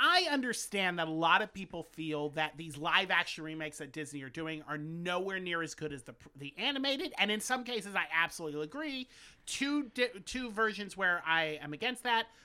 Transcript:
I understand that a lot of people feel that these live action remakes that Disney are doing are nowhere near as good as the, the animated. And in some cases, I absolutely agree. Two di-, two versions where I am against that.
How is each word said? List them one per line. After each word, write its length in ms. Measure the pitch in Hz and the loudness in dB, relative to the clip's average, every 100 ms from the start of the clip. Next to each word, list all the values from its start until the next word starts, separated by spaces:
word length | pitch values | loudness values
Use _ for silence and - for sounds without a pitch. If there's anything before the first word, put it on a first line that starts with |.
I 240 | 294 359 339 | 6 6 4
understand 680 | 285 247 - - 202 185 175 | 2 0 -2 -2 0 0 0
that 100 | 160 | -2
a 40 | |
lot 320 | 160 165 190 | 2 6 6
of 100 | 208 | 4
people 300 | 196 180 170 | -6 -10 -10
feel 460 | - - 160 151 147 | -10 -8 -4 -2 -2
that 280 | 151 151 143 | 0 -2 -4
these 180 | 165 143 | -10 -6
live 360 | 165 175 190 | 2 4 4
action 320 | 175 175 - | 2 2 -2
remakes 340 | 156 156 151 - | -6 -6 -6 -8
that 160 | 143 | -10
Disney 300 | 156 147 143 | -8 -6 -8
are 60 | 135 | -8
doing 340 | 160 160 156 139 | -6 -6 -6 -6
are 120 | 151 | -6
nowhere 580 | 156 165 175 180 190 190 | -6 -4 0 0 0 -2
near 220 | 180 170 | -2 -2
as 140 | 156 - | -2 -4
good 180 | 156 | -6
as 80 | 139 | -8
the, 140 | - - - 135 | -12 -18 -18 -14
the 200 | 143 - | -12 -4
animated. 560 | 247 277 269 277 359 - | -2 0 0 0 -2 0
And 100 | 202 | 2
in 100 | 214 | 2
some 240 | - 254 | 0 -2
cases, 300 | 240 240 196 | -2 -6 -2
I 120 | 190 160 | -2 2
absolutely 520 | 160 170 - 160 147 | 2 2 0 -6 -4
agree. 440 | 156 277 311 262 254 - - - - | -4 -4 -4 -4 -8 -14 -20 -16 -8
Two 440 | - 277 294 247 | -2 2 2 0
di-, 160 | - 247 196 - | 0 0 0 -8
two 240 | 254 247 | -6 -4
versions 480 | 208 220 196 196 190 | 2 2 2 -6 0
where 240 | 185 175 | 2 2
I 360 | 156 165 156 151 | 4 4 4 -2
am 100 | 147 | -6
against 280 | 147 147 247 | -4 -2 -2
that. 240 | 247 226 226 - | 2 2 2 -6